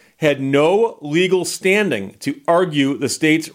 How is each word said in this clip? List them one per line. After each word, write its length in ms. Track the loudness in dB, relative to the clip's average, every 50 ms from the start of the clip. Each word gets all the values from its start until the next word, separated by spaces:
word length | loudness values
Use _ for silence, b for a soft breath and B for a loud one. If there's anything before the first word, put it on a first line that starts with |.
| b b b b
had 220 | 0 0 0 0
no 580 | -2 0 2 2 4 4 2 2 0 0 -4 -8
legal 440 | -8 -4 0 0 2 2 2 0 -2
standing 720 | -2 -6 -4 -2 0 0 2 0 0 -2 -4 -6 -8 -12 -10
to 200 | -8 -8 -8 -6 -2
argue 500 | 0 2 2 2 0 0 0 0 0 0
the 120 | -2 -4 -6
state's 400 | -4 -2 0 0 0 0 -2 -6